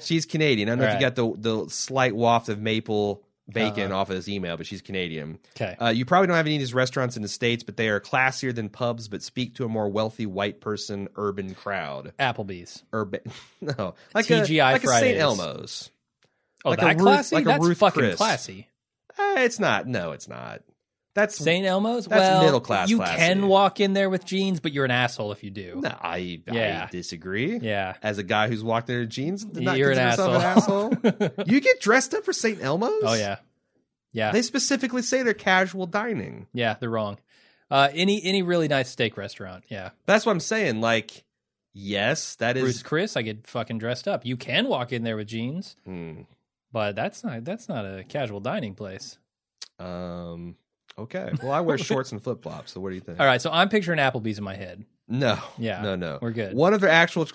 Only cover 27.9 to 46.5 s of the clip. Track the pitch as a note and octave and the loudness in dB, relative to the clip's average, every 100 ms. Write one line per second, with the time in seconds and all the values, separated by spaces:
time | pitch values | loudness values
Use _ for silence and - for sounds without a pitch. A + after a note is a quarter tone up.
27.9 | - G#2+ G#2 F#2+ G#2+ G#2+ A2+ A2 A2+ A#2+ | -4 -4 -4 0 0 2 0 -2 -2 -2
28.9 | B2 A#2 B2+ C#3+ G3 G#3+ - B2+ C3+ C#3 | -4 -4 -6 -6 -6 -8 -4 -2 2 4
29.9 | C3 B2 A#2 - - F3 F#3+ - G3 A3 | 4 4 2 2 2 6 6 6 2 0
30.9 | B3 A3+ - F#3 - F3+ C4+ B4+ B4+ - | 0 0 0 -2 -2 2 4 4 4 4
31.9 | C4+ - A4 G4 - A3+ G3+ C3 E3 A#3 | 4 2 -2 -2 -2 -2 -2 0 0 0
32.9 | A4 G#4 A2+ G2+ G2 _ _ _ _ _ | 0 2 2 0 -4 _ _ _ _ _
33.9 | _ _ A2 G#2+ G#3+ A#3+ C#4 - C#4 B3+ | _ _ -2 0 2 0 -2 0 0 0
34.9 | B3 A#3+ C4 A#3+ - G3+ F#3 F#3+ F#3+ F3+ | -4 0 0 0 0 2 2 2 -2 -6
35.9 | G3+ A#3 G#3 - A#1+ - B2 A2+ G#2+ A#2+ | -4 -4 -4 -6 -10 -10 -2 -2 -2 -4
36.9 | A2+ G#2 G2+ _ _ _ _ _ C#3 C#3 | -4 -4 -8 _ _ _ _ _ 4 4
37.9 | D3+ F#3 G#3 F3+ G3 F3 F3 D#3 C#3 B2+ | 4 2 2 0 0 2 2 2 0 0
38.9 | - A2+ G#2 G2 - F#2+ F2+ - G2+ F#2 | -2 -2 -2 -10 -12 -14 -16 -14 -12 -12
39.9 | - - G#3+ A3+ F3+ - A3 F3+ A2 A2+ | -8 2 2 4 0 0 -2 0 0 2
40.9 | A2+ - - _ _ _ _ _ G2 G2 | 2 -2 -12 _ _ _ _ _ -14 -6
41.9 | G2 A2 D#3+ - - A2+ B2+ C3 A#2+ - | -2 0 -2 -6 -4 -2 0 -2 -4 -4
42.9 | D3+ G#3+ - A2 G#2+ - A#2+ A2 A2+ A#2 | -2 -2 -4 -6 -8 -10 -8 -6 -6 -6
43.9 | B2 - F3 A#2+ B2 - D3 B3+ D3 B2 | -6 -4 -4 -4 -8 -4 -2 0 -2 -4
44.9 | B2 A2+ A2 G#2 A2+ A#2+ E3 - - F#2 | -4 -4 -4 -6 -6 -6 -8 -12 -16 -14
45.9 | F2+ E2 D#2+ - _ _ | -10 -10 -12 -18 _ _